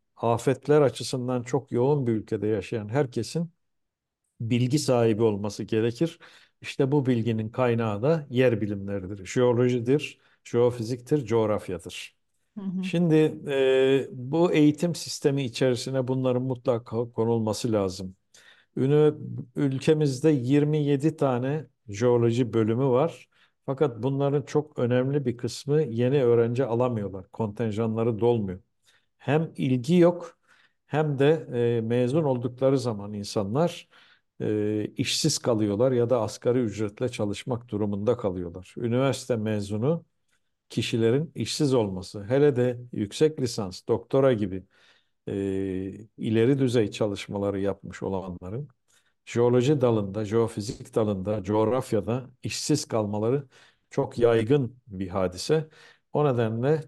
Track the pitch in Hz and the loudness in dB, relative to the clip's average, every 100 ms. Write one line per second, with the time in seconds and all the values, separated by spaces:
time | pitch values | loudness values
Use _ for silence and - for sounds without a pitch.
0 | _ _ 117 113 - 127 - 151 139 - | _ _ 0 2 0 -2 2 4 4 0
1 | 113 131 123 127 120 143 - 120 131 151 | -6 -6 -2 -4 -2 -4 -2 0 2 2
2 | 120 110 - 110 107 110 - 117 104 131 | 0 -2 -2 -4 0 -2 -4 -8 -2 -2
3 | 135 120 107 160 170 _ _ _ _ _ | -2 -4 -4 -4 -6 _ _ _ _ _
4 | _ _ _ _ 113 120 127 147 143 123 | _ _ _ _ -2 0 2 2 2 4
5 | 117 107 113 101 104 101 104 110 117 117 | 4 4 2 2 -4 -6 -2 0 0 -2
6 | 165 - - - _ _ - - 139 147 | -4 -6 -20 -20 _ _ -12 -2 2 2
7 | 131 120 110 110 110 - 123 117 113 101 | 2 0 0 -2 -4 0 0 2 0 0
8 | 131 160 143 127 127 110 104 101 98 101 | 0 0 0 2 4 2 -2 -6 -6 -8
9 | 92 101 90 131 123 117 123 123 113 147 | -8 -12 -4 2 2 4 2 2 2 0
10 | 147 - _ _ - 120 120 120 110 123 | 0 -14 _ _ -2 2 2 2 -6 -6
11 | - 151 110 113 110 104 - 87 90 - | -2 -2 2 0 2 -2 -4 -10 -10 -14
12 | - _ _ _ _ - 196 185 185 170 | -16 _ _ _ _ -10 -8 -6 -2 0
13 | 175 156 151 156 143 135 131 131 131 135 | 4 4 4 0 -4 2 4 4 4 4
14 | - 127 123 160 180 160 151 151 175 160 | 0 -10 -4 0 2 6 4 4 -2 -4
15 | - - 147 139 131 - 131 120 - 135 | -8 -2 0 0 -4 0 0 0 -2 -4
16 | 123 131 127 123 131 123 135 117 - 117 | -2 0 0 0 -2 -4 -2 -2 -2 -6
17 | 120 - 113 117 107 104 123 107 95 92 | -4 -2 0 0 0 -2 0 0 0 -4
18 | 92 - _ - - _ _ - 131 151 | -12 -14 _ -20 -20 _ _ -2 2 4
19 | 151 151 123 120 - - 143 135 - 156 | 4 2 -10 -10 -8 -2 -2 0 2 2
20 | 147 127 160 143 120 143 147 151 143 143 | 2 2 2 2 2 2 2 0 0 2
21 | 156 156 139 120 131 151 - _ - 98 | 0 0 0 0 -2 -4 -8 _ -14 0
22 | 123 123 117 117 120 113 110 113 139 123 | 4 4 4 2 0 2 2 2 2 2
23 | 131 - - _ _ _ - 135 147 113 | 2 -4 -20 _ _ _ -8 0 -2 0
24 | 123 139 143 147 - 151 147 - 123 123 | -4 0 0 0 0 -2 -2 -4 0 2
25 | 131 147 127 117 120 - 139 147 147 113 | 2 0 -2 -4 -8 -8 -2 0 0 0
26 | 123 143 120 117 117 120 127 117 123 113 | 2 4 4 4 4 0 0 2 0 0
27 | 98 95 92 - 110 104 113 101 113 110 | -6 -10 -14 -6 -6 -2 -4 -2 -2 0
28 | 113 110 120 120 98 90 _ _ _ _ | 0 2 2 2 -2 -8 _ _ _ _
29 | _ _ - 147 165 - 147 127 123 180 | _ _ 0 0 0 -4 -2 0 2 6
30 | 170 170 - _ _ _ _ _ _ 143 | 6 4 -10 _ _ _ _ _ _ -2
31 | 156 135 139 160 131 123 120 117 113 120 | 0 2 4 2 -2 -2 0 0 0 0
32 | 123 151 151 123 120 123 135 135 120 104 | 2 0 0 -2 -4 0 2 2 0 -6
33 | 101 104 101 113 98 123 170 - - - | -8 -8 -4 -4 -2 0 -2 -4 -18 -20
34 | _ _ _ _ 120 107 104 107 104 - | _ _ _ _ -4 -2 -2 -2 -4 -4
35 | 120 - 156 - - 110 107 101 131 123 | -4 0 -2 0 0 0 0 2 2 2
36 | 120 127 107 - - 123 117 98 107 - | 2 0 0 -2 0 0 -2 -4 -6 -4
37 | 123 123 104 101 - 117 - 101 104 101 | -6 -4 -4 -4 -6 -8 -6 -4 -4 -2
38 | 107 120 101 92 87 90 90 - 120 120 | 0 0 -2 -4 -8 -12 -16 -8 -2 0
39 | 135 120 - 117 107 107 101 107 127 165 | 0 -2 -4 -4 -2 -4 -4 -4 -2 -2
40 | - _ _ _ _ _ _ - 113 117 | -6 _ _ _ _ _ _ -6 -2 0
41 | 113 131 165 - 110 - 147 127 104 92 | 2 2 -2 -8 -8 -2 2 2 0 -4
42 | 92 104 101 135 147 123 123 120 - - | -10 -14 -2 4 4 4 0 -2 -10 -6
43 | 104 - 156 156 123 - 98 92 - 113 | -6 2 2 2 -4 -4 -8 -8 -4 -4
44 | - 135 135 113 101 92 92 _ _ _ | 0 2 4 2 -2 -6 -12 _ _ _
45 | _ _ - 101 98 98 98 92 98 101 | _ _ -8 -4 -2 -2 -4 -4 -8 -12
46 | 113 - 120 110 117 139 135 120 101 - | -20 -8 -2 2 4 4 2 2 0 -2
47 | 110 98 - 101 101 98 98 95 90 - | -4 -4 -8 -4 -4 -2 -4 -4 -12 -8
48 | 98 95 92 90 90 113 147 _ _ _ | -6 -6 -8 -12 -10 -10 -12 _ _ _
49 | _ _ - 117 120 123 123 151 123 110 | _ _ -6 2 4 4 4 4 4 2
50 | 98 101 104 113 110 - 104 - - 120 | 0 -6 -2 0 0 -2 -8 -10 -4 -2
51 | 107 98 95 107 92 107 110 127 - 110 | 0 -2 -4 -4 0 2 2 0 0 -2
52 | 92 123 - _ 107 - - 147 - 117 | 0 -6 -6 _ -8 -6 -2 -2 0 -2
53 | 104 104 110 139 - _ _ _ _ - | -2 -2 0 -2 -4 _ _ _ _ -4
54 | 135 - 117 117 110 143 120 - - 95 | -4 2 4 4 4 2 2 -6 -14 -10
55 | 95 95 92 90 - 156 151 - - _ | -6 -2 -2 -2 -2 -2 -2 -16 -20 _
56 | _ 143 147 120 113 113 131 156 | _ 0 0 2 0 0 0 -2